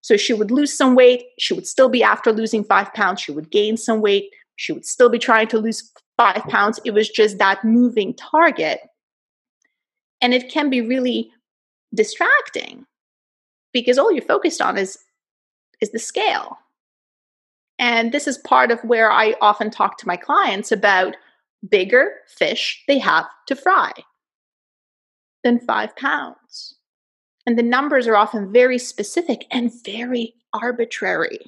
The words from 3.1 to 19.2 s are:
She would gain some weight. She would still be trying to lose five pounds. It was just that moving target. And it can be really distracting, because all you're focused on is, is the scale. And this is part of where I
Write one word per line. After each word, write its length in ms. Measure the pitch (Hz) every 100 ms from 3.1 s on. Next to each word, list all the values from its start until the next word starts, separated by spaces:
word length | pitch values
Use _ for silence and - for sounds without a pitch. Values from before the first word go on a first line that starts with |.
| 196
She 100 | -
would 180 | 147 156
gain 280 | 208 214 220
some 240 | - 220
weight. 280 | 214 202 196 _ _ -
She 160 | -
would 100 | 156
still 240 | - - 240
be 100 | 226
trying 300 | 240 220 220
to 100 | 226
lose 320 | 226 220 - _ _ -
five 240 | 220 190 -
pounds. 300 | 214 208 233
It 60 | 254
was 180 | 208 214
just 300 | - 214 196
that 260 | 196 190
moving 480 | 220 233 247 220 190
target. 680 | - - 311 330 - 156 113 - _ _ _ _ _ _ _ _ _ _ _ _ _
And 140 | 240
it 160 | 247 247
can 160 | 311 294
be 140 | 262
really 480 | 226 262 247 226 233 _ _ _ _ _ _
distracting, 920 | 196 214 - 359 - - - 50 - - _ _ _ _ _ _ _ _
because 240 | 254 240 247
all 160 | 392
you're 100 | 311
focused 380 | - - 302 302
on 160 | - 196
is, 220 | 190 - _ _ _ _ _ _ _ _
is 120 | 214
the 60 | 226
scale. 600 | - - 415 - - - _ _ _ _ _ _ _ _ _ _ _ -
And 300 | 247 233 233
this 160 | 285 285
is 120 | 254
part 340 | - 262 247
of 80 | 233
where 300 | 226 233 226
I 240 | 208